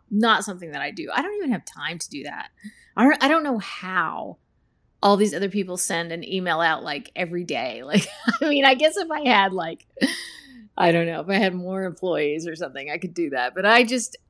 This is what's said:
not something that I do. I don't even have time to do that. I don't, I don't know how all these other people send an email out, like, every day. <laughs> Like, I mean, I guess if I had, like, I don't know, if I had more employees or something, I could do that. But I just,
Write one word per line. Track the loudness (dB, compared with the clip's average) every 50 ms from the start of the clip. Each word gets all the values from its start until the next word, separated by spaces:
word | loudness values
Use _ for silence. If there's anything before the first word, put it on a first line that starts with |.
| _ _
not | 0 2 4 4 4 2 0
something | -4 -8 -10 -12 -12 -8
that | -8 -8
I | -8
do. | -8 -8 -8 -4
I | -2 -2 -2
don't | -2 -4
even | -4 -2 -2 -2
have | -2 -4
time | -8 -12 -10 -8 -8 -8 -8
to | -10 -10
do | -10 -12 -12
that. | -10 -12 -12 -14 -14 _ _ -20 -20 -20 _ _ _ _
I | 4 6
don't, | 6 6 6 4
I | 4
don't | 4 2 2
know | 0 -2 -4
how | -4 -8 -10 -12 -10 -4 -2 -2 -2 -2 -4 -6 -8 -10 -10 -14 _ _ _ _ _ _ _ _ _ _ _ _ 4
all | 6 6
these | 6 4 2 2
other | 0 -2 -2
people | -2 -2 -4 -2 -4 -4
send | -4 -2 -2 -2 -4 -4 -6
an | -8 -6 -6
email | -4 -4 -2 0 0 2
out, | 2 2 2 0 -2
like, | -6 -8 -8 -10 -10 -8
every | -6 -6 -4 -4 -6 -6
day. | -4 -4 -4 -4 -4 -6 -8 -4
<laughs> |
Like, | 0 2 2 2 0 -4 -6 -4 -4 -2 0 0
I | 2
mean, | 2 4 6
I | 6 6
guess | 6 4 2 2 0
if | -2 -4
I | -4 -2 2
had, | 4 4 4 4 2 0
like, | -4 -6 -6 -8 -12 _ _ _ -2 -2 -2 -2 -6 -10 -14 -16 -20 -20 -20 -20 -20 -20 -10 _
I | 2 4 4 4
don't | 4 2
know, | 0 -4 -4 -2
if | 0
I | 2
had | 2 2 2 0
more | -2 -6 -6 -6 -4 -4
employees | -6 -6 -4 -2 0 0 0 0 0 -2 -2 -6
or | -8 -8
something, | -8 -8 -10 -8 -10 -8 -8
I | -8 -8
could | -8 -8 -6
do | -4 -4 -2
that. | -2 -2 -2 -2 -2
But | 0 4
I | 6 6 6 6
just, | 4 0 -4 -4 -6 -10 -18 _ _